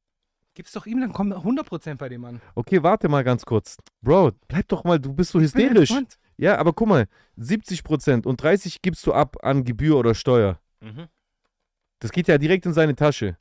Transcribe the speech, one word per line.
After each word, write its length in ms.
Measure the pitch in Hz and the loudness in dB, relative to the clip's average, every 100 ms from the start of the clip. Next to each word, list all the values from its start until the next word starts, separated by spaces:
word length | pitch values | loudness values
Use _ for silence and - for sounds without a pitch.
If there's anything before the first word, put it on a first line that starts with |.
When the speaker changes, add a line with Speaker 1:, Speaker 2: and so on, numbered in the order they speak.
| _ _ _ _ _ - | _ _ _ _ _ -20
Speaker 1:
Gib's 180 | - | -16
doch 120 | 214 208 | -14 -8
ihm, 140 | 247 | -6
dann 140 | 247 | -4
kommen 280 | - 202 185 | -4 -6 -4
hundert 260 | 170 269 302 | -4 -4 -4
Prozent 320 | 170 160 135 | -10 -12 -12
bei 80 | 135 | -12
dem 160 | 120 120 | -14 -16
an. 160 | 120 - | -18 -12
Speaker 2:
Okay, 300 | - - 185 | -8 0 2
warte 240 | 156 214 165 | 4 2 2
mal 160 | 143 | 2
ganz 220 | 127 120 - | 2 0 0
kurz. 320 | 110 - - - _ | -2 -2 -14 -20 _
Bro, 320 | 113 180 160 98 - | 2 4 4 0 -6
bleib 180 | 151 - | -6 -4
doch 160 | 190 | -2
mal, 160 | 175 165 | 0 0
du 140 | 135 | 0
bist 180 | 139 180 | -4 0
so 80 | 175 | 2
Speaker 1:
Ich 140 | 156 | 2
bin 160 | 247 269 | 4 4
Speaker 2:
hysterisch. 220 | 220 143 | 4 4
Speaker 1:
entspannt. 280 | 254 254 _ _ - | 0 -4 _ _ -2
Speaker 2:
Ja, 220 | 170 202 | 0 2
aber 160 | 165 | 0
guck 160 | - 226 | 0 2
mal, 180 | 165 104 _ _ - | 2 0 _ _ -12
siebzig 460 | 117 220 - 180 | -6 -6 -6 -10
Prozent 420 | - 151 151 123 107 | -4 -2 0 0 0
und 160 | 131 | -2
dreißig 400 | 156 196 175 - | 0 0 -2 -8
gibst 240 | 185 160 - | -6 -4 -2
du 80 | |
ab 240 | 127 147 - | 0 -2 -4
an 220 | - 139 | -2 -2
Gebühr 340 | 127 110 151 147 | -2 -2 0 2
oder 180 | 117 110 | 2 0
Steuer. 440 | - 123 101 87 _ _ | 2 2 2 -2 _ _
Speaker 1:
Mhm. 260 | 110 113 165 _ _ _ _ _ _ _ _ _ | -20 -18 -20 _ _ _ _ _ _ _ _ _
Speaker 2:
Das 120 | 113 | -8
geht 160 | - 180 | -2 2
ja 100 | 147 | 2
direkt 280 | 151 190 180 | 2 0 0
in 80 | |
seine 220 | 160 156 135 | 0 2 2
Tasche. 420 | 147 - 104 87 | 0 0 -6 -8